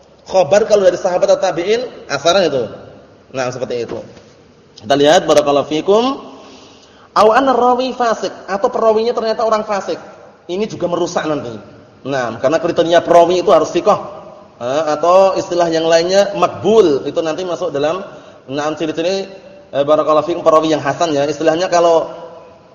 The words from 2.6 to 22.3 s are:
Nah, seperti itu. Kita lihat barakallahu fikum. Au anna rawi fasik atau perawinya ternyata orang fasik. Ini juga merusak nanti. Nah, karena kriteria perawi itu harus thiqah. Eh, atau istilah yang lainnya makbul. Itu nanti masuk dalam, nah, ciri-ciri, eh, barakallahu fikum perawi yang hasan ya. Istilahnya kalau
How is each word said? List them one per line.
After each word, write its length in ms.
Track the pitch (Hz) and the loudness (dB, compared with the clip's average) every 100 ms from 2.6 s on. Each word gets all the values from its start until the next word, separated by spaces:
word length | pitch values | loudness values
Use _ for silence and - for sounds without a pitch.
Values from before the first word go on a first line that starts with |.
| 107 - - - - - _ 131 | -4 -10 -20 -20 -20 -20 _ -8
Nah, 160 | 127 | -6
seperti 320 | 120 120 123 | -6 -6 -6
itu. 160 | 110 113 - - - _ _ _ _ - | -8 -10 -14 -20 -20 _ _ _ _ -10
Kita 160 | 107 143 | -2 2
lihat 320 | 143 180 156 | 6 4 4
barakallahu 400 | 147 147 143 131 | 2 4 2 0
fikum. 360 | 156 160 214 247 277 - - - - - - - - - | -2 2 2 2 -4 -10 -20 -20 -20 -20 -20 -20 -20 -6
Au 240 | 175 214 226 | 2 4 4
anna 160 | 269 | 2
rawi 400 | 240 247 247 262 | 2 2 2 -2
fasik 400 | 233 233 214 180 - - | -2 -2 -2 -6 -10 -8
atau 240 | 196 247 | -4 -2
perawinya 400 | 226 220 220 226 | 0 2 2 0
ternyata 320 | 240 220 220 | -2 -2 -2
orang 240 | 220 214 214 | 0 -2 -2
fasik. 320 | 196 180 156 - - - - - | -6 -6 -8 -10 -20 -20 -20 -8
Ini 220 | 180 214 | -6 -6
juga 160 | - 175 | -4 -4
merusak 400 | 170 170 175 156 | -2 -4 -4 -4
nanti. 240 | 147 120 107 - - - - 131 | -4 -6 -12 -16 -20 -20 -16 -6
Nah, 320 | 139 120 110 | -4 -4 -4
karena 220 | 135 160 | -2 0
kriteria 400 | 170 160 165 170 | -2 -2 2 2
perawi 400 | 170 170 170 180 | 4 6 6 2
itu 80 | 170 | 4
harus 220 | 165 151 175 | 2 2 0
thiqah. 240 | 208 190 - - - - - - | 0 0 -2 -16 -20 -20 -20 -12
Eh, 220 | 120 143 151 151 | -6 -4 -2 0
atau 400 | 170 185 190 180 | 2 4 4 2
istilah 320 | 165 175 170 | -2 -2 0
yang 160 | 160 165 | 0 2
lainnya 480 | 165 175 196 196 170 | 2 2 2 0 0
makbul. 680 | 175 - 175 220 180 135 | -4 -2 2 4 4 2
Itu 160 | 143 151 | -2 -4
nanti 240 | 165 156 | -4 -4
masuk 320 | 185 165 170 139 | -6 -6 -6 -2
dalam, 300 | 147 185 196 - - - - | -2 -4 -8 -18 -20 -20 -10
nah, 240 | 139 151 156 | -6 -6 -4
ciri-ciri, 500 | 160 156 170 196 190 - - - - | -6 -4 -4 -4 -6 -14 -20 -20 -8
eh, 100 | 135 | -4
barakallahu 460 | 143 151 147 151 160 | 0 2 2 0 0
fikum 160 | 170 165 | -2 2
perawi 260 | 156 160 | 2 2
yang 80 | 147 | 0
hasan 320 | 139 139 170 | -2 -2 -2
ya. 160 | 143 143 | 0 -2
Istilahnya 400 | 151 160 160 185 | -2 0 0 0
kalau 400 | 170 170 165 - - - | 2 4 2 0 -8 -18